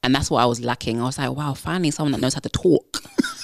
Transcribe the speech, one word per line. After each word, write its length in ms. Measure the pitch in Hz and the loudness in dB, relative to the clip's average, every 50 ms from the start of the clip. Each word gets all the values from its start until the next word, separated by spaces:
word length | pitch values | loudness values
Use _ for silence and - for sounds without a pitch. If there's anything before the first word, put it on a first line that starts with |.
| - | 0
And 100 | 127 135 | 2 2
that's 160 | 135 - - | 2 2 2
what 140 | 160 117 120 | 2 4 4
I 20 | |
was 180 | 120 117 120 120 | 4 2 0 -2
lacking. 380 | 120 127 - - 123 113 117 | -4 -4 -4 -4 -4 -2 -2
I 40 | 120 | -2
was 120 | 131 135 | -2 -2
like, 140 | - 139 127 127 | -2 -4 -4 -4
"Wow, 200 | 143 147 143 127 | -4 -4 -4 -6
finally 340 | - - 160 165 185 170 147 | -6 -6 -4 -2 0 0 0
someone 220 | - - 156 143 | 0 0 -2 -2
that 100 | 127 - | 0 0
knows 140 | 127 131 - | 0 -2 -2
how 60 | - | -2
to 80 | - - | -6 -6
talk." 480 | - - - 180 147 - - - - - | -6 2 4 4 4 4 2 -2 -10 -10
<laughs> 60 | - - - - - - - - | -10 -6 -2 -2 -2 -2 -4 -12